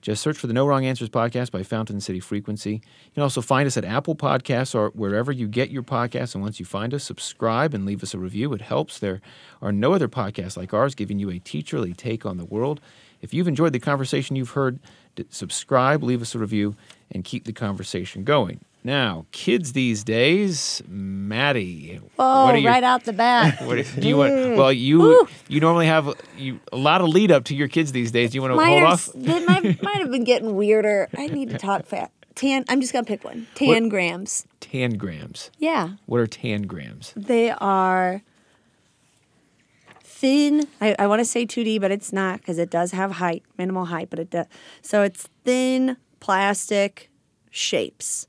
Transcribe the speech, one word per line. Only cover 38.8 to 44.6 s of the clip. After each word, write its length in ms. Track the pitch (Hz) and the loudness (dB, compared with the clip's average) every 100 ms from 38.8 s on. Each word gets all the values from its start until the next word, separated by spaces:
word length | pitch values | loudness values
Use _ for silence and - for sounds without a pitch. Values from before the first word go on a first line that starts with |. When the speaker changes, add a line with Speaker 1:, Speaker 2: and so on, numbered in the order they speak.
| _ _ _ _ _ _ _ _ _ _ _ - | _ _ _ _ _ _ _ _ _ _ _ -20
Speaker 2:
thin, 640 | - - 262 277 294 302 294 _ | -20 -2 2 4 4 2 0 _
I, 160 | 214 202 | 0 2
I 80 | 202 | 2
wanna 180 | 214 | 4
say 200 | 233 240 | 2 -2
two 200 | 233 - | -2 -2
D, 140 | 220 220 | -2 0
but 120 | 196 | 0
it's 220 | 202 - | -2 -4
not, 300 | 190 190 185 | -2 -2 -4
'cause 140 | - 165 | -6 -4
it 120 | 170 | -2
does 220 | 170 180 | 0 -2
have 200 | 185 196 | -2 -4
height, 300 | 175 180 165 _ - | -2 -4 -4 _ -8
minimal 280 | 185 190 175 | -4 -4 -4
height, 220 | 170 175 | -6 -8
but 80 | 170 | -10
it 120 | 170 | -6
does. 160 | 170 165 - | -4 -6 -10